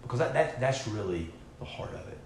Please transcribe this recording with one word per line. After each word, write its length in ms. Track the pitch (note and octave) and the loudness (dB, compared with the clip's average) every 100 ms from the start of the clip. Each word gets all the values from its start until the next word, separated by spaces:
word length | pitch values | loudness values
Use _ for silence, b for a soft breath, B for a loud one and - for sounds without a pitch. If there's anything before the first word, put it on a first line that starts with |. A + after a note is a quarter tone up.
because 160 | - A#2+ | -2 2
that, 140 | D#3 | 4
that, 280 | D3 D#3 - | 6 4 4
that's 260 | B2+ B2 A2 | 2 2 0
really 400 | G#2 F#2+ F2 E2 - - - | -2 0 0 -2 -8 -16 -12
the 60 | - | -10
heart 240 | - F#2+ | -6 -6
of 180 | E2+ - | -6 -10
it. 100 | - | -12